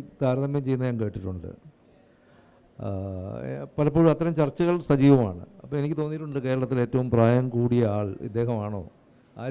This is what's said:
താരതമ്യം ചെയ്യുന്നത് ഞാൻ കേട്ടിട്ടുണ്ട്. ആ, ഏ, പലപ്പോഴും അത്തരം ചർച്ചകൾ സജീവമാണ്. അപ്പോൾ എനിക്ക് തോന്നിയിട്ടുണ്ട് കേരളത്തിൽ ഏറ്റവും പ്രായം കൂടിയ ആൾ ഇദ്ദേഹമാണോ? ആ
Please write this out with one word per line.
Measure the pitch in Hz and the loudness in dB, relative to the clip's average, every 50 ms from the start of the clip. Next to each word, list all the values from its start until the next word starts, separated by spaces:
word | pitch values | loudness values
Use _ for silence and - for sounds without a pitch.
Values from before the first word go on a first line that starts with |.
| 139 - - - 143 | -6 -10 -6 -2 0
താരതമ്യം | 127 127 135 139 143 143 143 135 | 0 0 0 0 -2 -2 -2 0
ചെയ്യുന്നത് | 131 131 127 127 127 | 0 0 0 0 -2
ഞാൻ | 120 110 110 | -2 -2 -4
കേട്ടിട്ടുണ്ട്. | 104 95 98 92 95 92 87 82 90 - - - 156 - _ _ _ _ _ _ _ _ _ _ _ _ - _ _ _ _ _ _ _ - 104 | -4 -6 -6 -8 -8 -8 -8 -10 -12 -14 -16 -20 -20 -20 _ _ _ _ _ _ _ _ _ _ _ _ -20 _ _ _ _ _ _ _ -12 -10
ആ, | 107 98 95 98 98 95 92 92 101 110 117 123 131 | -8 -8 -6 -8 -8 -8 -10 -10 -10 -10 -10 -10 -10
ഏ, | 135 139 143 139 - - | -10 -10 -12 -8 -4 -2
പലപ്പോഴും | 147 147 147 160 165 165 151 | 0 2 4 4 6 4 4
അത്തരം | 160 165 170 160 156 | 2 0 -2 0 0
ചർച്ചകൾ | 151 139 - - 175 170 175 175 151 - | 0 0 0 0 2 2 2 0 2 2
സജീവമാണ്. | 147 135 135 143 139 127 117 98 90 85 92 - - - - | 4 6 8 8 8 8 6 2 -4 -6 -12 -18 -20 -20 -12
അപ്പോൾ | 127 139 147 | -6 -4 -4
എനിക്ക് | 143 151 165 151 | -4 -2 -4 -4
തോന്നിയിട്ടുണ്ട് | 151 151 156 156 156 151 135 139 123 | -4 -6 -6 -8 -8 -8 -8 -6 -4
കേരളത്തിൽ | 131 131 131 127 127 135 123 120 | -2 -2 -2 -2 -2 0 0 0
ഏറ്റവും | 117 - 127 127 123 120 | 0 0 -2 0 2 2
പ്രായം | 117 113 113 120 127 127 127 117 | 4 4 6 4 4 2 0 0
കൂടിയ | 120 120 120 120 120 117 107 101 | 0 0 2 4 4 2 2 2
ആൾ | 104 104 98 - - - 113 | 0 -2 -4 -6 -8 -8 -6
ഇദ്ദേഹമാണോ? | 101 117 117 120 120 107 104 104 107 98 85 82 - _ _ _ _ _ _ _ - - 117 | -4 -2 -2 -2 -2 -4 -4 -6 -6 -8 -10 -12 -16 _ _ _ _ _ _ _ -16 -12 -8
ആ | 131 | -4